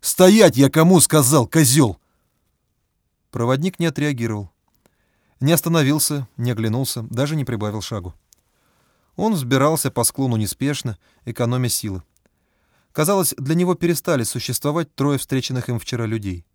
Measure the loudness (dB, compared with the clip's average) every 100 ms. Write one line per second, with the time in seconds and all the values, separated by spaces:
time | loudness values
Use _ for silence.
0 | -6 4 6 8 6 6 2 4 6 6
1 | 6 2 4 2 2 2 4 4 2 0
2 | _ _ _ _ _ _ _ _ _ _
3 | _ _ _ -4 0 0 -2 -2 -4 -2
4 | -2 -2 -4 -4 -8 _ _ _ _ _
5 | _ _ _ _ 0 2 2 2 2 2
6 | 0 -4 -8 -6 -4 -2 -2 -2 -4 -6
7 | -8 -4 -2 -2 -4 -4 -4 -6 -8 -8
8 | -10 -16 _ _ _ _ _ _ _ _
9 | _ -4 -2 -2 0 2 2 0 -2 -2
10 | -4 -2 -2 -2 -4 -4 -4 -4 -6 -10
11 | _ _ -14 -4 -2 0 -2 -4 -6 -10
12 | -12 _ _ _ _ _ _ _ _ -4
13 | 0 2 0 -4 -2 0 0 0 0 -2
14 | 0 -2 -2 -6 -6 -4 -2 -4 -6 -2
15 | -2 0 -2 -4 -4 -6 -4 -6 -6 -6
16 | -4 -4 -6 -10 -12